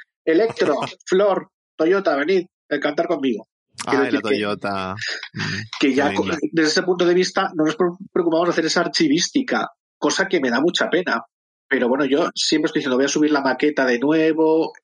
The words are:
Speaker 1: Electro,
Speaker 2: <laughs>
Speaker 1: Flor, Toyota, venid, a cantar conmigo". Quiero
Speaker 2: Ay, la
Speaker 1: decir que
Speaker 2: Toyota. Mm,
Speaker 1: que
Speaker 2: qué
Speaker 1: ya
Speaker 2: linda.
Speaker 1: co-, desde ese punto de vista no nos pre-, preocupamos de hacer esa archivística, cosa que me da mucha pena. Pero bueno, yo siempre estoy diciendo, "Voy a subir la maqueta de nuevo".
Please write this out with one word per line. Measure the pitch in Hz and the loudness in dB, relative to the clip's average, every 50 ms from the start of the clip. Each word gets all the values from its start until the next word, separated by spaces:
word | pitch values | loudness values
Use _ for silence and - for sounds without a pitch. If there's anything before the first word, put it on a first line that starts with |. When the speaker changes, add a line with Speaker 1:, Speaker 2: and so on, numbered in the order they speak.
| - _ _ _ _ | -20 _ _ _ _
Speaker 1:
Electro, | 160 160 160 226 220 151 - 185 156 139 131 | 0 2 2 2 2 0 0 0 0 0 0
Speaker 2:
<laughs> | 139 - - - _ | -4 -6 -10 -14 _
Speaker 1:
Flor, | - 185 185 208 202 185 180 - - _ _ _ _ _ | 0 2 2 4 2 2 0 -4 -8 _ _ _ _ _
Toyota, | - 160 170 196 196 196 - 147 | 0 2 2 2 2 2 2 0
venid, | 139 147 170 196 185 175 - _ _ _ - | 2 2 2 0 0 0 -4 _ _ _ -6
a | 147 143 | -4 -2
cantar | - 147 147 - 165 | -2 -2 -2 -2 -2
conmigo". | - 170 143 135 131 110 101 - _ _ _ _ _ _ - - | 0 -2 -2 0 -2 -2 -4 -6 _ _ _ _ _ _ -10 -6
Quiero | - 131 135 139 | -2 0 0 0
Speaker 2:
Ay, | 123 | 0
la | - 110 | -2 -2
Speaker 1:
decir | |
que | 104 107 | -2 -2
Speaker 2:
Toyota. | 104 104 104 104 104 - - 101 98 95 95 92 95 110 - - - - - - - | -2 -2 -2 -4 -4 -4 -4 -4 -4 -4 -4 -6 -8 -8 -8 -8 -8 -10 -12 -12 -10
Mm, | 104 104 104 98 101 110 - - - | -8 -8 -6 -6 -8 -8 -10 -4 -2
Speaker 1:
que | 151 135 | 0 0
Speaker 2:
qué | 127 | 2
Speaker 1:
ya | 139 143 147 | 2 0 0
Speaker 2:
linda. | - - 196 190 165 | 0 -2 -2 -4 -4
Speaker 1:
co-, | 151 - - | -4 -6 -4
desde | - 160 156 151 | 0 0 0 2
ese | - 180 160 | 0 0 0
punto | 180 185 180 175 | 0 0 2 2
de | 175 175 | 2 4
vista | 180 180 180 - 196 190 190 - | 2 2 0 0 -2 -4 -2 -2
no | 156 156 | -2 -2
nos | 156 151 | 0 0
pre-, | - 185 175 175 - - - - | 0 0 -2 -2 -6 -10 -4 -2
preocupamos | 190 170 170 160 160 175 | -2 0 2 2 2 2
de | 175 151 | 0 0
hacer | 165 160 | 0 0
esa | 151 151 175 | 0 0 0
archivística, | 170 - - - 165 143 143 175 - - - 127 - - - 107 101 - - _ _ _ _ _ | -2 -2 0 0 2 2 2 2 0 0 -2 -2 -2 0 -2 -2 -4 -4 -8 _ _ _ _ _
cosa | - 147 - - 190 | -2 -2 0 0 0
que | 190 190 165 | 0 0 0
me | 135 123 | 0 0
da | 117 127 | 0 0
mucha | 151 175 - - 113 113 | 0 0 0 0 0 0
pena. | 151 180 180 - 107 117 - - _ _ _ _ _ _ _ | 0 -2 0 -2 -2 -4 -4 -8 _ _ _ _ _ _ _
Pero | - 135 123 123 117 | -4 -2 0 2 2
bueno, | 131 139 143 | 2 2 2
yo | 127 139 156 180 - - | 2 2 2 2 0 -2
siempre | - - - 160 156 151 | -4 -2 0 0 0 0
estoy | 160 - 151 | 0 -2 -2
diciendo, | 139 135 127 | -2 0 2
"Voy | 127 139 | 2 2
a | 143 | 2
subir | 180 156 151 151 | 2 2 2 2
la | 147 139 | 2 2
maqueta | 135 131 127 - 147 151 147 139 131 | 0 0 0 0 0 0 2 2 2
de | 127 120 117 | 2 0 0
nuevo". | 131 147 160 160 160 160 156 160 160 156 160 160 156 - - - | 2 2 2 2 2 2 2 2 2 2 2 2 0 -2 -6 -12